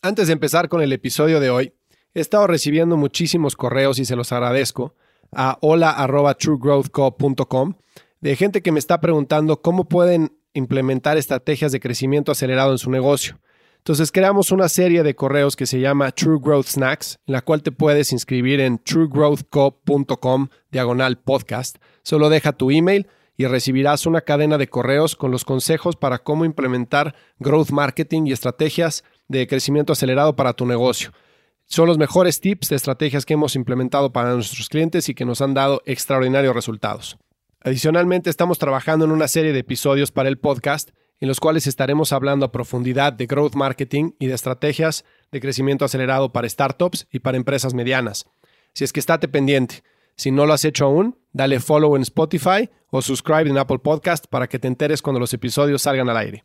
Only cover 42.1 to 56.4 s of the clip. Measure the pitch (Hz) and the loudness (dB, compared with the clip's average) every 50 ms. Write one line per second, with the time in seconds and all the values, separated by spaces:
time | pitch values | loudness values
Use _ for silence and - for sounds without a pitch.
42.1 | 143 135 127 139 139 139 139 123 - 123 120 - - 123 120 127 127 135 139 147 | 0 0 0 0 0 0 0 -2 -2 -6 -8 -6 -6 -4 -4 -2 0 0 0 0
43.1 | 127 107 127 113 139 135 147 147 - 143 143 135 135 - 143 123 - 143 151 147 | -2 -4 -6 -4 0 0 0 0 0 -2 -2 -2 -2 -4 -6 -4 -2 -2 -2 -2
44.1 | - _ 139 131 131 120 - 131 127 - - 147 143 - 160 160 156 - - _ | -4 _ -4 -4 -4 -4 -4 -6 -6 -4 -4 -4 -2 0 -2 -2 -2 -4 -12 _
45.1 | _ _ _ _ - 139 113 135 123 120 135 139 139 131 143 139 - 131 131 127 | _ _ _ _ -12 -8 -6 -6 -4 -2 0 0 0 0 -2 -2 -2 -2 -2 0
46.1 | 135 135 139 127 - 123 117 113 - - 143 135 135 _ 175 180 - - - _ | 0 0 -2 -2 -2 -4 -6 -6 -2 -2 -2 -2 0 _ -2 -2 -2 -6 -12 _
47.1 | - 127 - 135 127 127 123 135 139 135 127 131 127 123 120 123 131 131 123 110 | -10 -6 -4 -2 -2 -2 -2 -2 -2 -2 -2 -2 -4 -4 -2 0 0 -2 -2 -2
48.1 | 98 - - _ _ _ _ _ _ _ _ _ _ - 135 135 - 151 139 - | -6 -10 -14 _ _ _ _ _ _ _ _ _ _ -8 -6 -4 -4 -6 -2 0
49.1 | 165 160 - 135 139 147 139 135 143 135 127 120 - - _ _ _ _ _ _ | 0 0 0 -2 0 0 2 2 2 2 0 -2 -6 -16 _ _ _ _ _ _
50.1 | _ - - 139 131 143 147 151 156 143 - 156 - - 147 139 139 165 196 233 | _ -6 -4 -2 2 2 4 4 2 2 0 -2 0 0 2 2 4 2 2 0
51.1 | 254 _ _ _ _ 131 135 135 139 127 - - 151 151 156 151 147 135 127 - | -4 _ _ _ _ -2 0 0 0 -2 0 2 2 4 4 4 4 2 0 -2
52.1 | _ - 160 156 - 160 123 180 185 202 233 - _ _ _ _ - 135 131 - | _ -2 -2 0 -2 -2 0 2 2 2 0 -2 _ _ _ _ -6 -4 -4 -2
53.1 | 135 120 - - 156 156 160 147 139 135 139 135 139 123 _ 147 156 151 _ 185 | -4 -6 0 2 2 2 4 2 2 0 0 0 -2 -2 _ 0 -2 0 _ -2
54.1 | 170 151 - _ - 131 127 - - 127 110 131 127 - 151 147 151 135 - 147 | -2 -2 -4 _ -4 -4 -4 -4 -6 -6 -4 -4 -4 -2 -2 -2 -2 -2 -2 -4
55.1 | 135 123 123 117 - 110 - 123 - - 143 147 143 135 - 147 139 131 127 123 | -2 -2 -2 -4 -6 -6 -6 -4 -2 0 0 0 0 0 0 0 0 0 0 0
56.1 | 117 113 104 104 98 107 | -2 -2 -4 -6 -10 -14